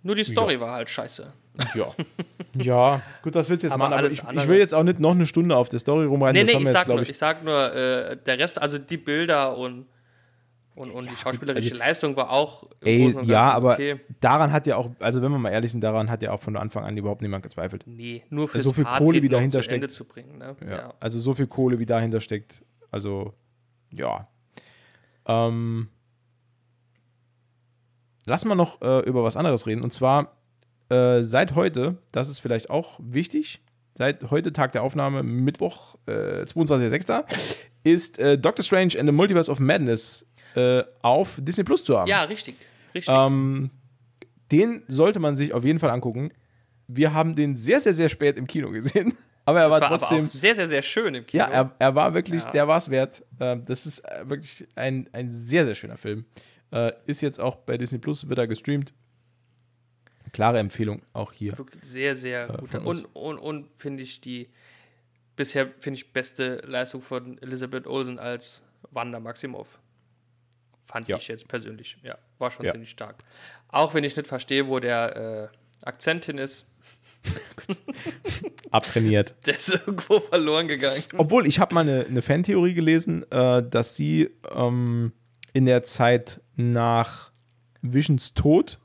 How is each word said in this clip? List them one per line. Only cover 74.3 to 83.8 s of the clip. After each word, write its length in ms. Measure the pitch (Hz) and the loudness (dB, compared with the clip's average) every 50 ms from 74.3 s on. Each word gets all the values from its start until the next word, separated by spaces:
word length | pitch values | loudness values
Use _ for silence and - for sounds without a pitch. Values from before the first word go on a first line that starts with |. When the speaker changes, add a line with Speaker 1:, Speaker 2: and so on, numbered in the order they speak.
| 135 127 - - 135 135 139 131 | -10 -10 -6 -2 -2 -2 0 0
Speaker 1:
wo 100 | 131 127 | -2 -2
der, 720 | 123 120 120 117 117 113 - - 110 113 110 107 107 104 | -2 -2 -2 0 -2 -4 -6 -8 -10 -10 -10 -10 -12 -14
äh, 340 | _ _ _ _ _ _ - | _ _ _ _ _ _ -14
Akzent 400 | 135 - _ - 160 160 175 165 | -14 -10 _ -2 -2 -2 -2 -6
hin 100 | - 147 | -10 -8
ist. 300 | 139 135 139 - - - _ _ _ _ - - _ _ - - _ - | -8 -8 -8 -8 -10 -12 _ _ _ _ -20 -20 _ _ -20 -20 _ -8
<laughs> 1500 | - - - - - - - - - 190 - _ - 269 - - 339 - - _ - - - - - - - - - | -8 -8 -8 -10 -16 -20 -18 -10 -10 -10 -10 _ -16 -14 -12 -12 -14 -14 -10 _ -10 -8 -8 -10 -12 -14 -16 -10 -2
Speaker 2:
Abtrainiert. 640 | - 110 - - - 117 110 110 107 104 101 - - _ - | -2 -2 -2 0 0 2 2 4 4 2 2 0 -6 _ -4
Speaker 1:
Der 100 | - - | -4 -2
ist 140 | - - - | 2 2 2
irgendwo 500 | 185 - - - 202 175 - - 202 202 | 2 0 -2 -6 -6 -6 2 2 2 2
verloren 480 | 208 - - 175 156 151 151 160 170 156 | 4 2 0 2 2 2 0 0 0 -2
gegangen. 340 | 151 131 135 135 135 147 156 - - | -4 -2 -2 -2 -2 -4 -8 -6 0
Speaker 2:
Obwohl, 300 | 180 160 151 208 247 202 | 0 2 4 4 4 4
ich 120 | 147 139 - | 4 4 4
hab 140 | 190 - | 2 4
mal 80 | 175 170 | 4 2
eine, 240 | 160 147 135 131 - | 2 4 2 0 0
eine 160 | - 127 127 | 0 -2 -2
Fantheorie 520 | - - 143 165 180 - 202 185 175 180 180 | 0 2 0 2 2 2 2 4 4 2 2
gelesen, 500 | 170 160 156 165 165 165 - 165 165 - _ | 2 2 4 4 4 2 0 -4 -4 -6 _
äh, 300 | - 131 127 127 123 123 120 | 0 2 4 4 4 2 2
dass 300 | 120 - 117 | 2 -2 0